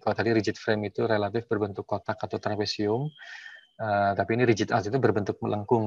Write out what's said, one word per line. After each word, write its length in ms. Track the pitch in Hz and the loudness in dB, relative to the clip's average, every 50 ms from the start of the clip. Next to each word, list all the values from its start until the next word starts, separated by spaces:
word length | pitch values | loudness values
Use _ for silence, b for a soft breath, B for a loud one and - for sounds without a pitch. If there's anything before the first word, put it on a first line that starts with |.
kalau 120 | - 107 101 - | -2 -2 0 2
tadi 160 | 101 113 117 | 2 2 2
rigid 240 | 113 101 110 107 - | 2 2 0 -2 -2
frame 320 | - - 110 107 104 101 | 0 0 0 0 -2 -2
itu 160 | - - 120 | -2 -2 0
relatif 400 | 113 110 104 104 101 101 117 113 | 2 2 2 0 0 -2 -4 -2
berbentuk 400 | - 110 101 104 98 95 101 101 | -2 -2 -2 -2 -2 -4 -6 -6
kotak 320 | - 107 98 - - 107 - | -4 -4 -4 -4 -6 -6 -6
atau 180 | - 107 - 101 | -6 -6 -6 -4
trapesium, 640 | - 104 104 101 104 98 - - 104 104 107 123 143 151 B B B B B B B B B B B B _ - | -4 -4 -2 -2 -2 -2 -2 -2 0 0 0 0 -2 -4 B B B B B B B B B B B B _ -6
eh, 340 | 113 110 101 101 101 98 98 98 | -2 0 2 2 2 2 2 2
tapi 160 | 98 98 113 | 0 0 2
ini 80 | 120 | 4
rigid 320 | 123 120 113 98 107 - 120 | 4 4 4 4 2 0 0
arch 160 | 117 - 104 | 0 0 0
itu 80 | 117 139 | 0 2
berbentuk 400 | 120 110 95 107 101 - - - | 4 4 2 2 0 -2 -4 -4
melengkung 480 | 117 110 107 104 104 - 127 113 107 | -4 -2 -2 -2 0 2 2 2 2